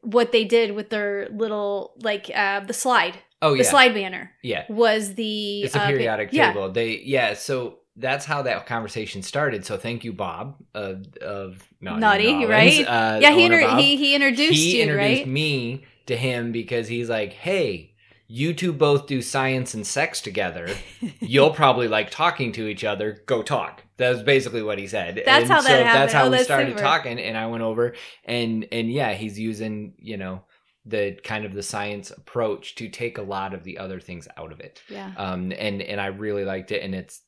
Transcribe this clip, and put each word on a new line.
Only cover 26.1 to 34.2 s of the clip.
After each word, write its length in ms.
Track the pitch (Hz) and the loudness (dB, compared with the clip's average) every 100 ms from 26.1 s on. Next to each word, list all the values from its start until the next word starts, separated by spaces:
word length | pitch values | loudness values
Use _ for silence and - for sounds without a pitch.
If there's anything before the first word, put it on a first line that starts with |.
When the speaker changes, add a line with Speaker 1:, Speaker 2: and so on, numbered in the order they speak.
Speaker 2:
how 120 | 233 262 | 4 4
Speaker 1:
Oh, 40 | |
Speaker 2:
we 20 | 254 | 4
Speaker 1:
that's 60 | 247 | 4
Speaker 2:
started 240 | 139 131 | 2 0
Speaker 1:
super. 120 | 107 | 0
Speaker 2:
talking, 380 | 135 160 135 120 | 0 0 0 -6
and 160 | 90 113 | -6 -4
I 100 | 113 | -4
went 160 | 113 | -4
over, 300 | 113 110 120 117 - - - | -4 0 -2 -2 -18 -18 -6
and, 420 | 120 117 110 - | -2 -2 -4 -4
and 200 | 117 113 | -4 -2
yeah, 220 | 131 127 | -2 -2
he's 260 | 98 110 101 | -2 -6 -6
using, 560 | 110 107 110 107 104 - | -8 -6 -8 -8 -12 -16
you 200 | - 104 | -14 -10
know, 260 | 95 95 _ _ _ _ 110 | -10 -12 _ _ _ _ -8
the 340 | 107 101 98 | -4 -4 -6
kind 220 | - 110 107 | -10 -8 -8
of 80 | 98 | -10
the 80 | |
science 480 | 98 107 104 104 95 | -8 -8 -6 -8 -12
approach 640 | - _ 123 113 104 - - | -20 _ -4 -2 -4 -10 -14
to 140 | 113 | -14
take 280 | - 120 - | -8 -8 -8
a 60 | |
lot 300 | 98 98 95 95 | -8 -6 -6 -10
of 80 | |
the 160 | 85 - | -14 -12
other 200 | 95 95 | -10 -12
things 280 | - 90 | -12 -16